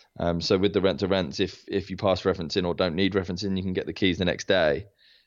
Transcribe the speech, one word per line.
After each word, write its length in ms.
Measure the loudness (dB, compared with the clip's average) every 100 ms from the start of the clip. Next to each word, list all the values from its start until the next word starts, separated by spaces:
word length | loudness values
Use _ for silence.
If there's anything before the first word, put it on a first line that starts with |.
| _ -4
Um, 220 | -2 -2
so 180 | 2 2
with 140 | 2
the 80 | 2
rent 200 | 2 0
to 60 | 0
rents, 300 | 0 0 -2
if, 240 | -4 -6 -6
if 220 | -6 -4
you 60 | -2
pass 280 | 0 2
reference 320 | 0 -2 -2 -2
in 80 |
or 100 | -2
don't 220 | 0 0 2
need 180 | 2
reference 300 | 2 -2 -4
in, 120 | -4 -2
you 60 |
can 100 | -2
get 140 | -4 -4
the 60 |
keys 260 | 0 0 2
the 60 |
next 240 | 0 -2 2
day. 380 | 2 4 2 -4 _ _ _